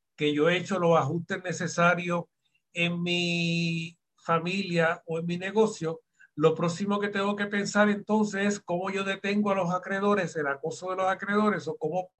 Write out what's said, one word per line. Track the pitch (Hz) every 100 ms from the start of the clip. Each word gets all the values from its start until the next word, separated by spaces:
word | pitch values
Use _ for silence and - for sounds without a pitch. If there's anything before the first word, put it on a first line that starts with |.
| _
que | - 151
yo | 147 160
he | 180
hecho | 170 185
los | 170 160
ajustes | 135 170 170 185
necesarios | 180 165 170 - 175 175 175 175 - _ _ _ _
en | 175 170 175
mi | 175 175 175 170 170 170 170 165 165 - _ _
familia | - 165 170 196 180 170 165 170 -
o | 165
en | 170
mi | 175
negocio, | 190 202 214 - 160 165 _ _ -
lo | - 160
próximo | 160 170 - 202 202
que | 202
tengo | 202 202
que | 208 208
pensar | 202 196 208 208
entonces | 202 - 214 208 190 202
es | 202
cómo | - 175 190
yo | 196
detengo | 196 196 196 208 208
a |
los | 196 175
acreedores, | 180 180 196 202 202 165 160
el | 143
acoso | 139 160 160 185
de | 185
los | 190
acreedores, | 190 202 208 214 180 147
o | 156
cómo | 156 180 180